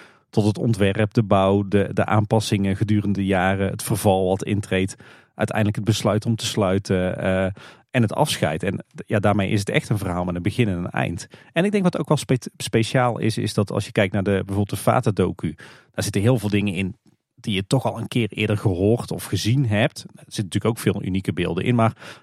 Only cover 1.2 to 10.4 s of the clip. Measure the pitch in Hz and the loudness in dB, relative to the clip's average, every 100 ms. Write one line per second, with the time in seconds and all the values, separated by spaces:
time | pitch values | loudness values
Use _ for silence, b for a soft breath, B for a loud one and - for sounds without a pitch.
1.2 | 101 101 98 101 98 101 - 98 - 107 | 2 2 4 2 2 0 0 -2 0 0
2.2 | 107 110 - 104 98 95 104 107 101 98 | 2 0 2 0 0 0 2 2 2 0
3.2 | 95 92 92 98 95 113 - 110 104 95 | 0 2 2 2 -2 -4 -4 2 4 4
4.2 | 92 95 - 101 - 95 92 - B B | 2 0 0 -4 0 0 0 -4 B B
5.2 | B - - - 104 104 104 107 110 107 | B -6 -2 0 0 0 0 2 2 2
6.2 | 117 110 - - 95 98 - 92 90 90 | 0 -2 -2 0 2 2 2 0 0 -2
7.2 | 95 92 95 95 B B B 127 117 - | 0 0 -2 -4 B B B 0 0 0
8.2 | 147 - 78 80 92 - - - - 110 | -2 0 -2 -2 -4 -6 -10 -18 -4 0
9.2 | 104 101 98 104 101 - - 104 92 87 | 2 2 2 0 0 -4 -2 -2 -2 -2
10.2 | 90 85 | -2 -2